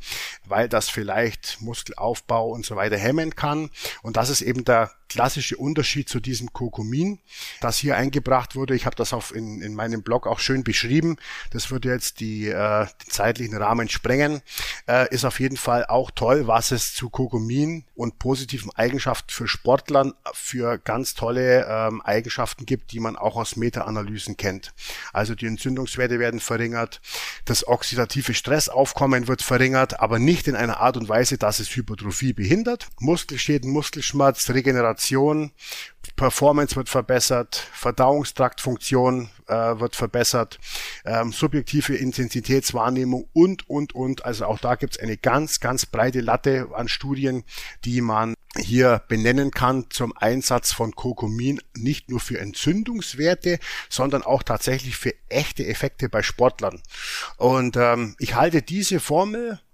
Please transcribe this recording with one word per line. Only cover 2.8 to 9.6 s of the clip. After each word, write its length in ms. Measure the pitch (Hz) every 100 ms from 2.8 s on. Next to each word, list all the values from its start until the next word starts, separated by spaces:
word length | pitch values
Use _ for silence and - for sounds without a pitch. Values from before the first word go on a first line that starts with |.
| 104 101
hemmen 380 | 117 156 160
kann. 360 | - 147 151 151 - - -
Und 140 | 117 113
das 120 | 107
ist 140 | 101
eben 220 | 104 123
der 280 | 120 117 110 _ -
klassische 480 | - 123 143 - -
Unterschied 500 | 135 156 131 147 131
zu 120 | 127
diesem 340 | 113 117 120
Kurkumin, 640 | - 120 - 110 135 185 202 _ - - -
das 160 | 117 113
hier 200 | 143 113
eingebracht 580 | 135 139 127 127 117
wurde. 200 | 131 135
Ich 120 | 127 123
habe 100 | -
das 160 | 113
auf 220 | 120 -
in, 260 | 110 110 107